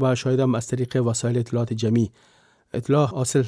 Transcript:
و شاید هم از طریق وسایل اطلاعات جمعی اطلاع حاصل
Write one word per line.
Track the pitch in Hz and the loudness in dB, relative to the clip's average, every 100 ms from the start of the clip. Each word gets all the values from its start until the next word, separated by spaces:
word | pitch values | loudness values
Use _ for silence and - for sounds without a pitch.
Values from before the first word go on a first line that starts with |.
و | 131 123 | 0 0
شاید | 131 127 | 0 2
هم | 131 117 | 2 0
از | 120 | -2
طریق | 127 123 131 | -4 -2 0
وسایل | 120 113 120 120 | 0 0 0 -2
اطلاعات | 113 120 117 | -2 -2 -2
جمعی | 113 113 117 110 - _ _ _ _ _ | -2 0 2 2 -4 _ _ _ _ _
اطلاع | 117 113 143 143 | -8 0 2 2
حاصل | - 127 147 | 0 -2 0